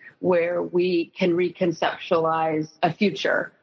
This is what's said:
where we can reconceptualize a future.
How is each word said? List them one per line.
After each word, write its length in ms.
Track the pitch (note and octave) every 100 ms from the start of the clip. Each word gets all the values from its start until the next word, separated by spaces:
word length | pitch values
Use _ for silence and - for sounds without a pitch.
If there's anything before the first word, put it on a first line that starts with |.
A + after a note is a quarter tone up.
| - -
where 420 | F3 F3 E3+ F3
we 440 | F3 F3 F3+ E3+ E3
can 260 | - F#3
reconceptualize 1400 | E3+ F3 - F3 E3 D#3+ - - E3+ D#3+ D#3+ D#3+ D#3 D#3 -
a 100 | F3
future. 600 | - G3+ - - - - _